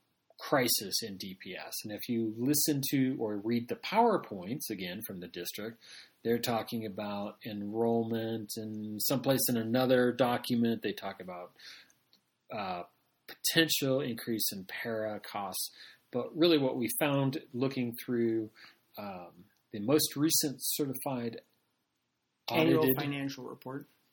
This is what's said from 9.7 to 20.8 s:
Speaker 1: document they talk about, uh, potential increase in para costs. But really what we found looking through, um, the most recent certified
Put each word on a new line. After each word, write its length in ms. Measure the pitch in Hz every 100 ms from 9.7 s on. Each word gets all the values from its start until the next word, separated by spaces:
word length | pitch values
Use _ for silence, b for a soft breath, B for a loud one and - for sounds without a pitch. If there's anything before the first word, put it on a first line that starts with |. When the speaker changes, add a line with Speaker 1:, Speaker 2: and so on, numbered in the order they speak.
| 123 127 127 123
Speaker 1:
document 680 | 120 123 120 - 120 117 110
they 120 | 104
talk 260 | 95 98 -
about, 300 | 92 90 90 _ B B B B _ _ _ _ -
uh, 320 | - 185 87 - _ _ _ -
potential 720 | - - 165 160 - 139 131
increase 520 | 139 117 - 110 -
in 120 | 101 92
para 540 | - 117 110 110 104
costs. 520 | - 104 98 92 - B B B _
But 240 | 127 120 165
really 200 | 175 156
what 200 | 131 127
we 100 | 113 -
found 420 | 151 139 135 156 -
looking 400 | 120 135 131 120 117 -
through, 440 | 120 117 113 110 B B B _ -
um, 460 | 101 90 87 - - _ _
the 60 | 110
most 360 | 101 151 - 139
recent 440 | 156 - 151 120
certified 840 | - -